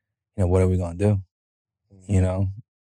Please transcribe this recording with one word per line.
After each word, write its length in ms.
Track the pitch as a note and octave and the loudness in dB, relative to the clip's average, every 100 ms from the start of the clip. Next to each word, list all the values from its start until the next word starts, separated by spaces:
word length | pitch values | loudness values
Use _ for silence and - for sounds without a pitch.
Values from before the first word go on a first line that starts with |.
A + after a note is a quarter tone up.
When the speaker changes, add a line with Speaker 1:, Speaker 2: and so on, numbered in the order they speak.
| _ _ _ - | _ _ _ -2
Speaker 1:
you 60 | |
know, 40 | F2+ | 0
"What 160 | F#2 | 2
are 60 | F#2 | 2
we 80 | F#2 | 0
gonna 180 | E2+ F2 | -2 -2
do?" 260 | G#2 G2+ F#2 _ _ _ _ _ _ G2 F#2+ | 0 0 -4 _ _ _ _ _ _ -16 -2
You 120 | F#2+ | 0
Speaker 2:
Mm. 20 | |
Speaker 1:
know? 260 | F#2 F#2 G2 G2+ - _ | 0 -2 -4 -6 -18 _